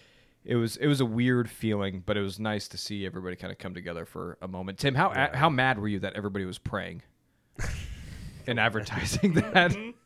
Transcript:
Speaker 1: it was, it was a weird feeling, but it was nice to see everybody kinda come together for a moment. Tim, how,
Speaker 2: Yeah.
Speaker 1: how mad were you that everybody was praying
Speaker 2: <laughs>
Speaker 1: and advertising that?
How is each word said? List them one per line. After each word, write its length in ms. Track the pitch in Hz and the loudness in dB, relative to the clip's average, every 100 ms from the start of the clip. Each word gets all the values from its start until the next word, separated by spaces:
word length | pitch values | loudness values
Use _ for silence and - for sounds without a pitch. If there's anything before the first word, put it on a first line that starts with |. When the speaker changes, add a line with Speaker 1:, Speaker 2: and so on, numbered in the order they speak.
| _ _ _ _ | _ _ _ _
Speaker 1:
it 120 | - 120 | 0 2
was, 220 | 117 - | 2 2
it 100 | 147 | 2
was 120 | 139 | 4
a 60 | 123 | 2
weird 420 | 113 123 123 120 | 4 4 4 2
feeling, 500 | - 110 104 98 92 | -2 0 0 0 -4
but 140 | 90 104 | -2 0
it 40 | |
was 180 | 98 92 | -2 -4
nice 280 | 110 104 - | -4 -4 -4
to 80 | 92 | -8
see 280 | - 104 95 | -8 -6 -6
everybody 300 | 87 92 90 | -6 -8 -8
kinda 180 | 92 | -10
come 220 | 92 95 90 | -10 -10 -10
together 300 | 87 82 87 | -8 -8 -10
for 340 | 92 87 - | -10 -10 -10
a 60 | 92 | -10
moment. 320 | 92 92 95 | -8 -8 -4
Tim, 160 | 143 131 | 0 2
how, 160 | 190 | 2
Speaker 2:
Yeah. 240 | 123 139 127 | 4 2 4
Speaker 1:
how 140 | 160 | 4
mad 260 | 131 131 104 | 6 4 4
were 100 | 104 | 0
you 120 | 101 | 0
that 160 | 95 98 | -2 -4
everybody 300 | 101 98 92 | -4 -2 -4
was 120 | - | -6
praying 460 | - 101 90 85 - _ _ _ _ - | -6 -4 -4 -8 -16 _ _ _ _ -6
Speaker 2:
<laughs> 920 | - - - - - - - - - | -4 -4 -6 -10 -12 -14 -14 -10 -4
Speaker 1:
and 120 | 120 | 2
advertising 760 | 110 107 104 - - - 202 | 2 2 -2 -2 -2 2 2
that? 420 | 165 214 185 175 196 226 - | 4 4 6 6 4 -4 -14